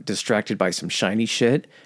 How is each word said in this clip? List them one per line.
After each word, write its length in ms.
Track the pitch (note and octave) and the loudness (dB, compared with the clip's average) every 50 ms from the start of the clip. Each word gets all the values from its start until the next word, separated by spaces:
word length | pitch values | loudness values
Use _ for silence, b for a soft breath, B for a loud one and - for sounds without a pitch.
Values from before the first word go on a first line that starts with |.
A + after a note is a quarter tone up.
| - | -8
distracted 540 | - G#2 F#2+ - - A#2+ G#2 G#2+ - A2 F#2+ | -6 -6 -4 0 0 0 0 0 0 0 0
by 140 | F#2+ F#2 | 0 0
some 160 | F2 - - F2+ | 0 -2 -4 -6
shiny 380 | - - - F#2+ G2+ A2+ A#2 | -4 -2 0 0 0 0 0
shit, 420 | G#2+ - - B2+ A#2 C3 D3+ - - b b b | -2 0 2 2 4 2 2 0 -4 b b b